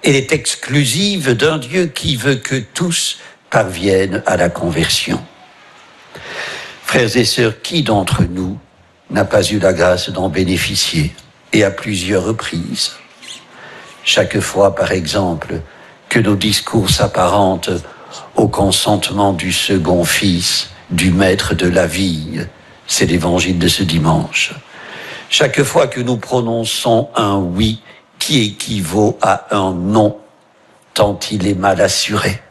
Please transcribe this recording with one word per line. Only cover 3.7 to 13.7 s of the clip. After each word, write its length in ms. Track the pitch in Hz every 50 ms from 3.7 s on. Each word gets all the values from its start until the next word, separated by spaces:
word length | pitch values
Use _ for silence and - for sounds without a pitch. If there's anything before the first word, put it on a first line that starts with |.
| 92 85 92 101 95 95 95 95 92 101 -
à 100 | - 95
la 120 | 90 90 87
conversion. 760 | 87 - - 85 80 80 80 - - - - - - - - - - - - - - - - - - - - - - - - - - - - - - - - - - - - - - - -
Frères 320 | - - - 123 110 113
et 80 | 127 117
sœurs, 380 | 110 - - 123 110 110 - -
qui 220 | - - 165 143
d'entre 400 | 120 110 101 95 - - - -
nous 340 | 87 85 92 92 90 101 - - _ _ _ _ _ _ _ _ _
n'a 160 | - - 101
pas 200 | 95 - 107 95
eu 160 | - 104 104
la 120 | 95 95 90
grâce 380 | 85 - 92 90 90 - -
d'en 180 | 95 92 92 95
bénéficier, 840 | 78 - 92 87 92 87 - - 101 98 - - - 82 76 76 - - - - _ _ _ _ -
et 100 | 110 104
à 80 | 98
plusieurs 540 | 95 - - 110 104 92 87 92 104 95 90
reprises ? 680 | 107 110 110 - - - 85 85 - - - - - - - - - - - - - - - - - - - - -